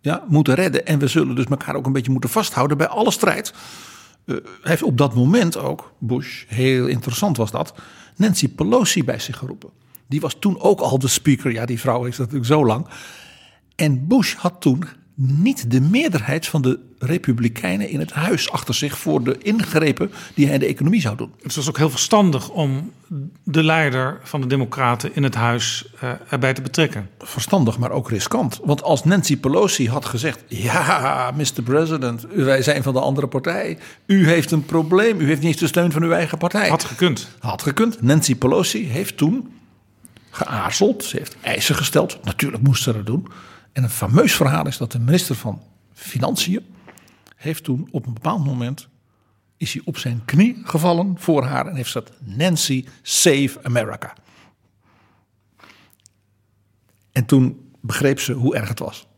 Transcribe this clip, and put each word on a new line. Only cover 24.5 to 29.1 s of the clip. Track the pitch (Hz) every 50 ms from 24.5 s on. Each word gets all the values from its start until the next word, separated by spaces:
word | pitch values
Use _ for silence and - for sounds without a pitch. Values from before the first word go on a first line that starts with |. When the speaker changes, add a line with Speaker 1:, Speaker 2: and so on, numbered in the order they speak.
| 135 139 131 113 - - 135 120 120 117 - 151 -
Speaker 2:
in | - 139
het | 135 -
huis, | 113 113 120 120 120 117 - - - - - - -
eh, | - 127 127 - - -
erbij | - 135 123 135 131
te | - 135
betrekken. | 131 - - 160 143 - 110 101 92 - _
Speaker 1:
Verstandig, | - - - - 107 - - 196 139 110 113 120
maar | 120 -
ook | - 139 117 -
riskant. | 113 107 - - - 226 - 120 - - -
Want | - 147 143 -
als | 147 165 131 -
Nancy | 151